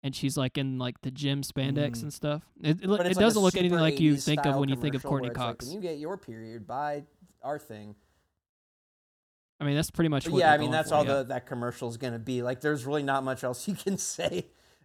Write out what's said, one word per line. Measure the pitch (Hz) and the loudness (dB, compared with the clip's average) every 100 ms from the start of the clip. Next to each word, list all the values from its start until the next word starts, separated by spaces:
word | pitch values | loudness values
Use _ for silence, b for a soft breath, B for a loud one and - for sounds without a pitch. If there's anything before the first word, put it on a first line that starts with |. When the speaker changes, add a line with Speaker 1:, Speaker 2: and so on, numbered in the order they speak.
Speaker 1:
and | 139 131 | -6 -4
she's, | 139 139 | -2 0
like, | 127 - | -2 -2
in, | 135 131 | -2 -2
like, | 123 - | -4 -6
the | 131 | -10
gym | 131 143 139 | -4 -2 -2
spandex | 135 - 131 127 147 117 | -4 -4 -2 0 0 -2
Speaker 2:
Mm. | |
Speaker 1:
and | 147 | -8
stuff. | - 151 151 - _ | -6 -4 -4 -8 _
It, | 156 165 | 0 2
it, | 196 | 2
lo-, | 202 | 2
Speaker 3:
But | 175 | 4
Speaker 1:
it | |
Speaker 3:
it's, | 185 | 6
like, | |
a | 214 | 6
Speaker 1:
doesn't | 214 | 8
look | 190 190 | 4 6
anything | 180 175 | 2 4
Speaker 3:
super | |
Speaker 1:
like | 160 151 | 4 4
you | 156 | 4
Speaker 3:
eighties | 143 139 | 4 2
Speaker 1:
think | 151 | 2
of | 143 | 2
Speaker 3:
style | 139 | 2
Speaker 1:
when | 139 | 2
you | 135 | 0
think | 147 | 0
of | 139 | -2
Speaker 3:
commercial | 135 | -2
Speaker 1:
Courtney | 139 127 | -2 -2
Speaker 3:
where | |
it's | 120 | -2
like, | 120 113 | -4 -4
Speaker 1:
Cox. | 120 | -10
Speaker 3:
"When | 190 | -8
you | |
get | 180 151 | -6 -6
your | 151 196 | -6 -8
period, | 196 113 113 117 101 | -10 -14 -12 -12 -8
buy | 123 147 147 143 _ - _ | -6 -4 -6 -10 _ -20 _
our | 131 147 | -8 -8
thing." | - 107 104 104 _ _ _ _ _ _ _ _ _ _ _ _ _ _ _ _ | -8 -14 -14 -18 _ _ _ _ _ _ _ _ _ _ _ _ _ _ _ _
Speaker 1:
I | 143 | 0
mean, | 143 | 0
that's | 160 | 0
pretty | - 165 | 0 2
much | 147 - | 2 0
Speaker 3:
But | |
Speaker 1:
what | 180 | 4
Speaker 3:
yeah, | 165 | 6
Speaker 1:
they're | 147 | 6
Speaker 3:
I | |
mean, | 147 | 4
Speaker 1:
going | |
Speaker 3:
that's | 160 156 | 0 2
Speaker 1:
for, | 156 | 2
Speaker 3:
all | 143 | 2
Speaker 1:
yeah. | 139 | 0
Speaker 3:
the, | 123 | 0
that | 127 - | -6 -6
commercial's | 123 123 120 123 117 | -6 -6 -4 -8 -6
gonna | 131 117 | -6 -6
be. | 113 127 | -4 -4
Like, | 123 127 | -2 -2
there's | 151 151 123 | 0 -2 -2
really | 147 | -2
not | 139 135 | 0 0
much | 131 127 | -2 -4
else | 127 123 - | -4 -6 -6
<laughs> | |
you | |
can | 185 - 196 | -4 -2 -4
say | - - 175 180 - b b b | -4 -2 -2 -2 -8 b b b